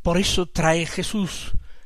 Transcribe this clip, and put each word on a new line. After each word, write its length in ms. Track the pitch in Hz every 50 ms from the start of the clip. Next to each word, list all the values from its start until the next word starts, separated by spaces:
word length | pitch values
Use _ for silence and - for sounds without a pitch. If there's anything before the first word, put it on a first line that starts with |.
por 160 | - 170 170
eso 300 | 180 202 - - - 180
trae 400 | - - - 156 160 160 170 170
Jesús 640 | - - - 180 - - 214 196 165 - - - - - - - - - - -